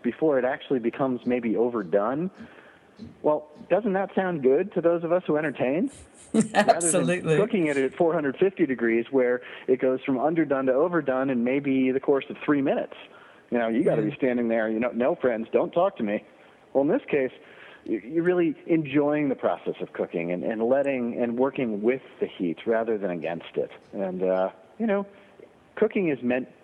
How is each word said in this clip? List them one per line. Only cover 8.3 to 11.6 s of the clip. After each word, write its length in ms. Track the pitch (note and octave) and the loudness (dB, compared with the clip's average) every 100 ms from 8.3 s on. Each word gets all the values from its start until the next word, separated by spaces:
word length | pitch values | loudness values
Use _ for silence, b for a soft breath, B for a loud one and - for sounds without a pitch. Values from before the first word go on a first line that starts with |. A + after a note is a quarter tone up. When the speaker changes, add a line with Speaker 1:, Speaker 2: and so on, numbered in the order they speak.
| B2+ | 2
Speaker 1:
fifty 280 | F#3+ G3 D#3+ | 0 2 0
degrees 400 | B2 A#2 A#2 A#2 | 2 2 2 2
where 300 | C3+ B2 B2 B B B | 2 2 2 B B B
it 120 | B2+ | 2
goes 180 | C3 C3 C3+ | 2 0 0
from 140 | C3 | 0
underdone 480 | C#3 E3 D3 C3+ C3 | 2 2 2 2 2
to 60 | |
overdone 560 | B2+ F3 F3 C#3 B2+ C3 | 2 2 2 0 0 0
in 140 | B2+ | 0
maybe 480 | A#2+ C#3 | 0 0